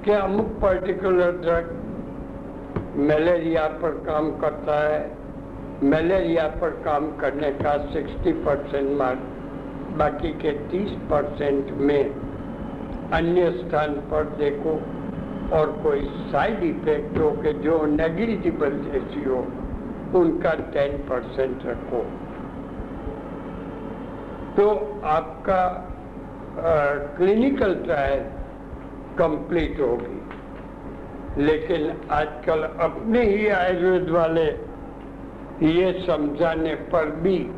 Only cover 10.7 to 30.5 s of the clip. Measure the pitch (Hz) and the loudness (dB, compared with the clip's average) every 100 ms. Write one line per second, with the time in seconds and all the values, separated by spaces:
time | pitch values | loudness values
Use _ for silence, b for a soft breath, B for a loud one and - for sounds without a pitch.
10.7 | 185 202 - 147 147 139 - 147 139 135 | -2 -2 -4 0 0 0 0 2 2 0
11.7 | - 139 143 135 - - - - - - | 2 4 4 2 -2 -8 -8 -10 -8 -8
12.7 | - - - - 160 170 180 170 - 175 | -8 -8 -8 -2 0 4 4 4 2 0
13.7 | 156 151 143 - 156 147 147 147 143 160 | 0 2 -2 -2 0 0 0 0 2 0
14.7 | 156 - - - - - - - 156 151 | -2 -4 -6 -6 -6 -6 -6 0 2 2
15.7 | - 151 139 139 - - 147 185 214 170 | 2 2 2 0 -4 -2 0 2 2 0
16.7 | - 156 147 - - 156 - 151 147 151 | 0 2 2 0 2 2 4 0 2 2
17.7 | 165 151 147 160 165 226 208 170 147 147 | 4 4 4 2 2 0 2 0 2 0
18.7 | 143 139 135 - 147 135 127 120 - - | 0 -2 -2 -2 -4 0 0 -2 -6 -6
19.7 | - - - - 185 165 - 165 160 - | -6 -8 -8 2 4 6 4 0 0 -2
20.7 | 147 143 143 - 123 117 123 131 127 127 | 0 0 0 -2 -4 -2 -2 0 0 -4
21.7 | 117 - 123 104 - - - - - - | -6 -2 -2 -2 -6 -10 -10 -10 -10 -10
22.7 | - - - - - - - - - - | -10 -10 -8 -8 -8 -10 -10 -10 -10 -10
23.7 | - - - - - - - - - 208 | -10 -10 -10 -10 -12 -12 -12 -4 2 4
24.7 | 202 - - 151 160 170 - - 185 180 | 2 -2 -6 0 0 -2 -8 0 2 2
25.7 | - - - - - - - - - 165 | -2 -10 -12 -12 -12 -12 -12 -10 -4 2
26.7 | 156 143 143 143 - 180 220 269 269 214 | 4 4 0 -4 2 4 6 4 4 2
27.7 | 170 - 151 139 135 117 - - - - | 2 0 0 2 0 -2 -8 -10 -12 -14
28.7 | - - - - - 165 147 - 175 151 | -14 -12 -14 -10 2 2 2 0 0 0
29.7 | - 131 120 - - - - - | 0 0 0 -4 -8 -10 -14 -14